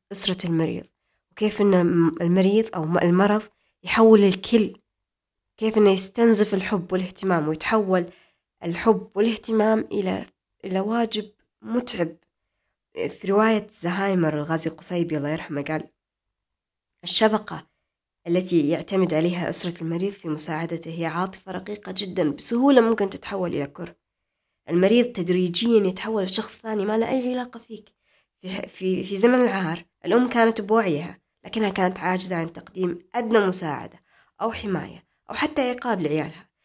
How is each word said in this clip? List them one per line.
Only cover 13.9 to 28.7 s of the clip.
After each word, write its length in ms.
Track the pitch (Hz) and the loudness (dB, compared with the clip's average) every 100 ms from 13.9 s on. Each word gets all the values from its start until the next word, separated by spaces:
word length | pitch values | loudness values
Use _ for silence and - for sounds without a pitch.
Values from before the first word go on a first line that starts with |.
| 185 196 185 160 | -2 0 0 0
الغازي 360 | 151 147 160 160 | -2 -4 -2 -4
قصيبي 460 | 151 - 180 170 151 | -6 -8 -4 -2 -4
الله 120 | 143 | -4
يرحمه 340 | 156 - 147 | -6 -6 -8
قال: 260 | 147 156 - _ _ _ _ _ _ _ _ _ _ _ | -6 -6 -8 _ _ _ _ _ _ _ _ _ _ _
"الشفقة 640 | 180 - 220 214 - 156 - _ _ _ _ _ 170 | 0 2 2 0 -4 -14 -16 _ _ _ _ _ -2
التي 420 | 180 185 170 143 | -2 2 0 2
يعتمد 460 | 165 - 190 180 | -2 -2 0 0
عليها 360 | 156 170 175 170 | 2 0 -2 -2
أسرة 320 | - 180 175 | 0 -2 -4
المريض 300 | 165 170 196 | -6 -4 -4
في 160 | 196 165 | -6 -8
مساعدته 600 | 151 - 156 165 170 165 | -6 -4 -6 -6 -8 -10
هي 160 | 165 165 | -8 -6
عاطفة 460 | 160 190 190 190 | -4 -6 -8 -12
رقيقة 420 | 185 190 208 190 190 | -12 -10 -12 -8 -6
جدًا، 340 | 196 175 156 | -4 0 0
بسهولة 500 | 143 - 233 277 262 | 0 -2 2 6 6
ممكن 300 | 226 220 196 | 6 2 -2
تتحول 400 | 180 - 196 175 | -4 -8 -6 -4
إلى 160 | 143 139 | -4 -6
كره. 300 | 160 170 - _ _ _ _ _ _ - | -10 -16 -18 _ _ _ _ _ _ -2
المريض 420 | 170 190 240 240 | 2 4 4 2
تدريجيًا 760 | 196 175 180 180 175 233 226 190 | -2 -2 0 2 2 4 4 4
يتحول 360 | 185 214 220 | -2 -6 -4
لشخص 340 | 185 190 - - | -2 -2 -4 -8
ثاني 280 | 220 214 | -6 -4
ما 140 | 202 220 | 0 0
له 120 | 226 | 0
أي 220 | 262 247 | -2 -2
علاقة 260 | 254 247 233 | -4 -6 -14
فيك." 300 | - 214 _ _ _ _ _ _ | -18 -20 _ _ _ _ _ _
في 100 | 185 | -12
ح-، 160 | 190 | -10
في، 380 | - | -10